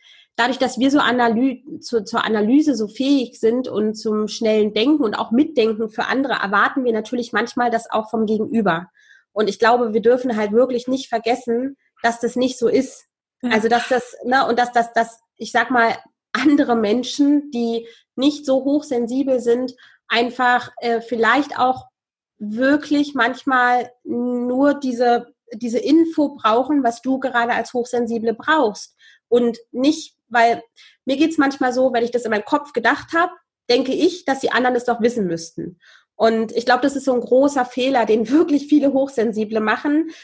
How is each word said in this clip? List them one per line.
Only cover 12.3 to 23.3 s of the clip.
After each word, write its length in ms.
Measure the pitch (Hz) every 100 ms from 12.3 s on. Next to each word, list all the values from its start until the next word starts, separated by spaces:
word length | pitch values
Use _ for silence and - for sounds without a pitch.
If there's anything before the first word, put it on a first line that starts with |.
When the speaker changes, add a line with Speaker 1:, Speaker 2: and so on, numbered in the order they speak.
| 247
Speaker 1:
nicht 220 | 254 -
so 80 | 226
ist. 380 | 262 269 - _ _ _ _
Speaker 2:
Ja. 100 | 247
Speaker 1:
Also 180 | 220 220
dass 180 | 233 -
das, 300 | 254 240 - 240
ne, 200 | 262 -
und 140 | 233
dass, 140 | 240
dass, 180 | 240 233
dass, 300 | 226 226 - _ -
ich 140 | 220
sag 200 | 233 233
mal, 240 | 247 226 - - _ _
andere 420 | - 269 285 247 233
Menschen, 760 | 208 240 247 - 285 294 285
die 360 | 233 233 233 226 - _ -
nicht 300 | 277 285 -
so 200 | 262 269
hochsensibel 760 | 294 - 240 233 262 269 254
sind, 340 | 233 240 254 - _ _ -
einfach, 600 | 226 247 233 247 247 - -
äh, 180 | 233 233
vielleicht 580 | 226 233 220 254 - -
auch 280 | 254 254 - _ _ _ _ -
wirklich 720 | 208 220 262 285 - 294 294
manchmal 800 | 269 233